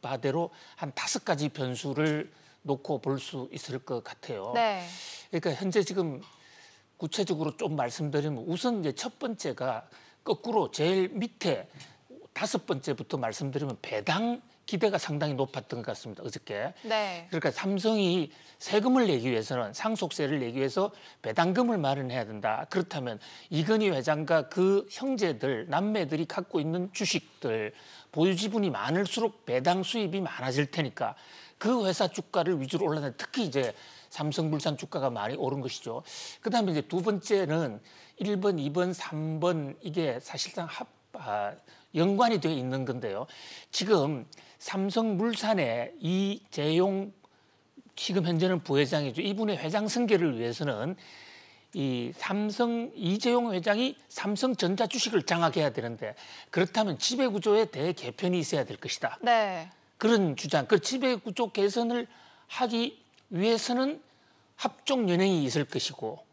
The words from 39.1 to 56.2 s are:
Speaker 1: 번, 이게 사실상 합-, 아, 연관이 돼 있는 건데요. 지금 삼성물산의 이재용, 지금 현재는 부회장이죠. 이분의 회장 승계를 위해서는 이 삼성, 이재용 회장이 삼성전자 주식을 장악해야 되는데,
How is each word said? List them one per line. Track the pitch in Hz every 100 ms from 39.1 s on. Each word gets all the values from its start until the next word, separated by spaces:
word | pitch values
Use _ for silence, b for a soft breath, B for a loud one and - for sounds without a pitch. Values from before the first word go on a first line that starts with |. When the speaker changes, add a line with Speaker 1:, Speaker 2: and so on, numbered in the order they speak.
| 156 156 160
Speaker 1:
번, | 170 165 139 135
이게 | - 156 160 123
사실상 | - 135 - - 170
합-, | - 240 _ _
아, | - 127 104 104 - - b b
연관이 | 160 170 196 240 214
돼 | 160
있는 | 156 127 135
건데요. | 131 113 107 98 123 B B B B
지금 | - 190 208 143 143 - - B B
삼성물산의 | - 190 196 208 226 190 226 220 214 208 135 117 117 330
이재용, | 160 185 196 202 - - 147 160 185 196 202 - _ b b b _ - - -
지금 | - 185
현재는 | 170 165 185 180
부회장이죠. | - 143 143 151 143 123
이분의 | 196 202 220 175
회장 | 160 202 208
승계를 | 240 240 202 165 120
위해서는 | 117 117 147 110 127 190 B B B B B B B
이 | 185 139 127 120 -
삼성, | - 196 214 208 240 233 240
이재용 | - 180 202 247 240 233
회장이 | 185 190 208 254 294 -
삼성전자 | - 196 208 262 247 175 190 226
주식을 | 254 247 214
장악해야 | - 170 170 175 147
되는데, | 123 117 117 110 -